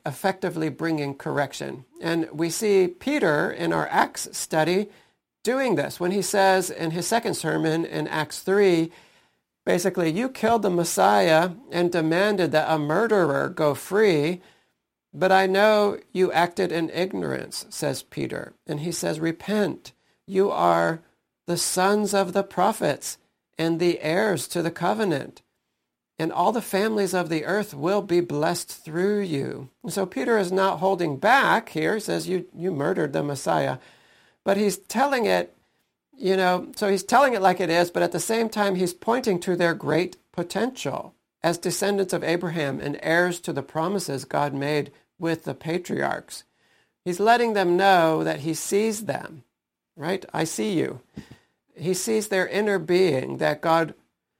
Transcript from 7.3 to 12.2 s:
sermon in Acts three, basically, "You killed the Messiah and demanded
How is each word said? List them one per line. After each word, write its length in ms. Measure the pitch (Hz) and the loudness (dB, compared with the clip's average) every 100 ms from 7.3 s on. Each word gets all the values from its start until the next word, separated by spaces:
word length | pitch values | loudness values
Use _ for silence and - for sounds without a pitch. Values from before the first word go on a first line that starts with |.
| 165 | -2
sermon 500 | 160 156 160 165 165 | -2 0 0 0 -2
in 220 | 156 151 | -4 -4
Acts 320 | 151 147 - | -4 -4 -6
three, 520 | - 196 196 170 165 - - _ _ _ _ _ | 0 4 6 4 0 -6 -20 _ _ _ _ _
basically, 480 | - 180 190 185 165 | 0 2 2 0 0
"You 160 | 165 262 | 0 -4
killed 360 | 262 220 233 | -2 0 2
the 80 | 196 | 2
Messiah 800 | 175 165 - 190 208 180 156 180 165 - | 0 0 2 4 6 6 4 4 -4 -6
and 200 | 170 175 | -2 0
demanded 600 | 175 156 170 | 0 0 2